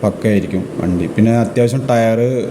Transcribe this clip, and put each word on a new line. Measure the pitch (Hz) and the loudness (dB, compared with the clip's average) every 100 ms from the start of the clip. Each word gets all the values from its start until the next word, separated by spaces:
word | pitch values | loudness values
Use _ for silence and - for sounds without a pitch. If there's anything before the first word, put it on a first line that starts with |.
പക്കയായിരിക്കും | 104 - 113 104 85 92 92 - | -2 0 0 0 0 -4 -6 -4
വണ്ടി. | 87 87 85 - | -2 -2 -2 2
പിന്നെ | 107 117 | 2 4
അത്യാവശ്യം | 110 123 120 131 135 | 0 0 0 0 0
ടയർ | 120 113 113 123 127 90 | 2 2 2 0 -2 -4